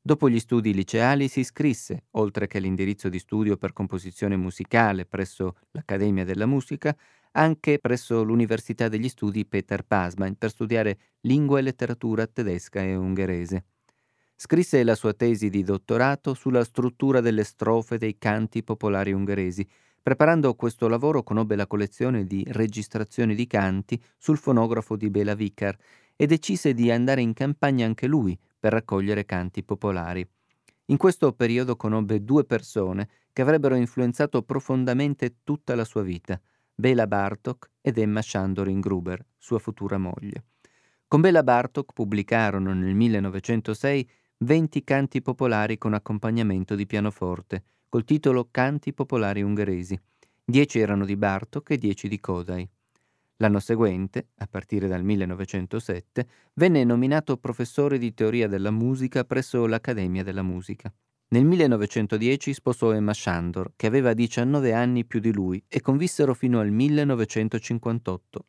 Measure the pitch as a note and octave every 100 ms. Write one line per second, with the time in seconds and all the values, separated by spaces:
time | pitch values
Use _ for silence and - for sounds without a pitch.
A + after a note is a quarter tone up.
0 | - D3 C#3 A#2 - A#2+ G#2+ G2 F#2+ A2+
1 | A#2+ C#3 C3+ - B2+ - D3 A#2 - -
2 | _ G#2+ G#2 G2+ G#2 G2+ F#2+ F#2 F#2+ G2+
3 | F#2+ F2+ - G#2+ G#2 G2 F#2+ - G2 F#2
4 | F#2 - G2+ G2 F#2 - F#2 A#2 A2+ F#2+
5 | F2+ F#2+ F#2+ - F#2 - _ D#3 - G2
6 | G#2 F#2+ F#2 F#2+ A2+ C#3 - C#3 D3+ D3
7 | _ _ _ - D#3+ D#3 - D3 A#2 A#2+
8 | - A#2 A2 A#2 A2 A2 - G#2+ A#2 G#2+
9 | B2 - G#2 G2+ G2 G2+ F#2 G2 - G2+
10 | F2 F#2 F#2+ G2 A2+ - A2+ A#2 G#2+ G2
11 | _ _ A#2+ C#3 D3 C#3 C3+ B2+ B2 A#2+
12 | A#2 G#2+ A2 - G#2+ F2+ - G2+ F#2+ F#2+
13 | F#2 F#2 F#2 F2+ F2 F#2 - _ _ _
14 | _ _ _ - - D#3+ F3 C#3 A#2 G#2+
15 | A2 G#2 A#2+ G#2+ G#2 G2 F#2 G2 - A2+
16 | C3 C#3 - C3 C#3 B2 A#2 - B2 -
17 | C3+ C3 A#2 G#2+ G#2 - A2 A2+ A2+ A#2
18 | A2+ G#2 A2 G#2+ A2 A#2 - A2 G#2+ G2
19 | G2 G2 G2 G2 F#2 F2+ G2 _ _ _
20 | - C3 D3+ E3 C#3+ A2+ A#2+ - A2+ A#2
21 | C#3+ D3 - G#2+ A2 G#2 G2 G#2 G2+ -
22 | B2 A#2+ F#2+ G2 A2 G#2+ A2 G#2+ G#2 A2
23 | G#2+ - A#2 G#2+ A#2+ G#2+ G2 F#2+ - A#2
24 | _ _ - D3+ - B2 A2+ A2+ - G#2+
25 | G#2+ G2+ G#2 G#2 G#2 - G2+ G2+ _ _
26 | _ - D3 D#3+ - F#3 D3+ A#2+ A#2+ A#2
27 | B2+ C3+ A#2 A2 C3+ C#3+ C#3+ C3 A2+ A2+
28 | C3 D3+ G2+ F2+ _ _ A2 A2 - G2
29 | G2+ G#2 G2+ F#2 F2+ - - G2 G#2 F#2
30 | E2+ F2+ F2+ _ _ _ _ _ - C#3
31 | F#3+ - D3 - A#2 A#2+ B2+ A#2 A2 A2
32 | G#2 G#2+ G#2 C#3+ C3+ A2+ - G#2+ F#2 F#2
33 | G#2 _ _ - C3 D#3 C#3 B2+ A#2+ -
34 | B2 A#2 D3 C3 - C3+ - C3 B2+ B2
35 | C#3+ C#3 B2+ A#2+ - D3 - A#2+ A2 A2
36 | F#2+ F2 - F2+ _ _ _ - C3 B2
37 | G#2+ G2+ G2 G2+ - B2+ - _ - A2+
38 | G#2+ G#2+ - G2+ G2 F#2+ G2 F#2+ F#2+ F#2+
39 | F2 F2+ - _ - A2+ - G2+ G2 G2
40 | F#2 - G#2 - - _ _ _ _ _
41 | - D3+ F#3 E3+ C3 A#2+ B2+ - C#3 -
42 | G#2+ G#2 G2 A2+ A2 G2 F#2+ F#2+ F#2 G2
43 | A#2 G#2+ G2 F#2+ - A#2 A2 G#2+ C#3 C#3
44 | B2 _ _ - A#2+ D#3+ D#3 C#3+ - C#3
45 | C#3 C3+ C3 A#2+ C3 G#2+ G#2+ A2 A2 G#2
46 | - G#2+ A2+ A#2 A2 F#2+ F#2 G#2 G2+ G#2+
47 | G#2 - F2+ F2+ - F#2 - _ _ A#2+
48 | A2+ D3+ C#3+ B2+ A#2+ - C3 D3 - -
49 | C3+ B2+ G2+ G2+ G2+ G#2 G2 F2+ F2+ F#2+
50 | _ _ _ _ - B2+ C#3+ A#2 G#2+ G2+
51 | G2 G2+ G2+ F#2+ A2 - - D3 G#2 G2
52 | G#2 G2+ - F2+ F2 F2+ F#2 _ _ _
53 | _ _ _ - A2 G2+ - A2+ A2 F2+
54 | F#2+ - - - G#2 F#2 F#2 G#2 F#2+ F2+
55 | F#2+ G2+ F2+ F2+ F#2+ G2 F#2 A2 - F2+
56 | - - B2 _ _ - F3+ D#3 A#2+ A#2+
57 | C3 D3+ D3+ B2+ A#2+ A#2 A#2+ - C#3+ C#3
58 | A#2+ G#2 A2 A#2+ G#2+ G2 G2+ A2 A#2+ C3
59 | C3 C3 A#2+ C3 B2+ B2 A2+ A2+ - A2+
60 | F#2 F#2 F#2+ G2 F#2 F2+ F2+ F#2 - -
61 | _ _ - A#2 C#3+ F3+ D3 A2+ G#2 A#2+
62 | G#2+ G#2+ A#2 C#3 - C3+ - B2 A#2 G#2+
63 | G#2 G#2+ - F2 F2 F2 - - A2 C3
64 | B2+ A2+ A#2 - A#2+ D3 B2+ A2+ B2 B2
65 | A#2 A#2 A2+ G2+ F#2 F#2 - - - C#3
66 | F3 - C#3+ B2 B2+ A#2+ G#2 G#2+ C#3 D3
67 | D3 B2 G#2+ A2+ A2 A2+ - A#2+ A#2 A#2
68 | A#2 F2+ _ -